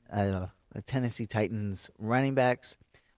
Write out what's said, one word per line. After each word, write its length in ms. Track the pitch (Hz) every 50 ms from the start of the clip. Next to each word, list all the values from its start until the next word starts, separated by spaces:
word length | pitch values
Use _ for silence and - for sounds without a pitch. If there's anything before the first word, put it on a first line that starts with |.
| _ -
uh, 360 | - 104 101 98 98 92 92 92 - _ _ _ -
the 80 | 107
Tennessee 440 | - - - 131 123 117 - - 113
Titans 680 | 104 - 110 107 87 110 107 104 101 95 90 - - - -
running 360 | 107 110 120 131 135 135 135
backs, 440 | 135 123 127 123 - - - - _ _ _ _ - _ _ _